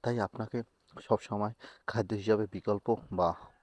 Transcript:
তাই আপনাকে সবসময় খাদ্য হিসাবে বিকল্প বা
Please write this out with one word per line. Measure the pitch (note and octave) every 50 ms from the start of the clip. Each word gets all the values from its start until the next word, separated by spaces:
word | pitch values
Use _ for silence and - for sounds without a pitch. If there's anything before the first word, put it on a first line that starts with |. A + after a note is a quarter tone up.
তাই | - A#2+ A#2+ A#2
আপনাকে | G2+ F#2 - - A2 G#2+ - A#2+ A#2 _ _ _ _ _ - -
সবসময় | - - A2+ - - - G#2+ G#2 G#2 G#2+ A#2 _ - - - - _
খাদ্য | - - A#2 G#2 F#2 A2
হিসাবে | G2+ G2 A2 A2 G#2 G#2+ G2
বিকল্প | - F#2+ - G#2 G#2 G2+ _ - A2+ - - -
বা | G2 F2+ F2+ E2+ D#2+ - - - _ _